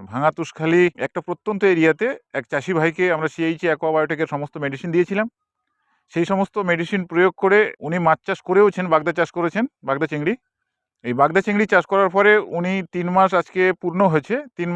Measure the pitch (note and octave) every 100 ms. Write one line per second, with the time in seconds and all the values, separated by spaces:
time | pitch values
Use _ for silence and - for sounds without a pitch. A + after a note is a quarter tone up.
0 | F#2+ A#2 D3+ D#3+ D#3 - D#3+ F3 F3 -
1 | C3 F3+ - E3+ - G3+ G3+ E3+ D#3+ D#3
2 | A#3 - _ C#3 - C#3+ F3+ E3 E3 D#3+
3 | F3+ D#3 D#3 - E3 D#3+ F3 D3+ D#3+ D#3
4 | D3+ D3+ D#3+ C#3+ D3 D#3+ C#3 C3+ F3 E3+
5 | F3 G3 A3+ - _ _ _ _ _ _
6 | _ E3 E3+ G3 G3 G#3+ F3+ E3+ E3+ G3
7 | E3+ E3 F#3 - F#3+ G#3 G#3+ - D3 F3+
8 | E3 D#3+ - F#3+ - F#3+ G#3 F#3 F3+ D#3
9 | D#3 E3 E3 F3 E3+ G3 C4 - C3+ C#3
10 | D#3 D3+ D3+ B3 _ _ _ _ _ _
11 | A#2+ B2 D3 F3+ G#3 G3+ G#3+ F#3 - G3
12 | F#3+ F#3+ G3+ G#3+ F#2 E3 F3+ F#3+ F3 F#3
13 | F3 F#3 F#3+ F3+ - F#3 F#3 F3 F3 F3+
14 | G3 D#3 C3+ B3+ C#4+ - F3